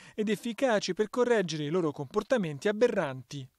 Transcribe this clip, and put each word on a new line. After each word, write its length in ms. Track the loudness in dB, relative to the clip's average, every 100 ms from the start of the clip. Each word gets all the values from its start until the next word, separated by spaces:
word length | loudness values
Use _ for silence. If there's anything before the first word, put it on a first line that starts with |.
| -8
ed 160 | -4 -2
efficaci 640 | -2 -2 0 2 2 0
per 160 | -2 -2
correggere 540 | 2 2 4 2 -2
i 40 | -2
loro 240 | 0 0
comportamenti 760 | -2 -4 -4 0 0 0 -2 -2
aberranti. 760 | 2 2 2 -2 -6 -10 -12 -12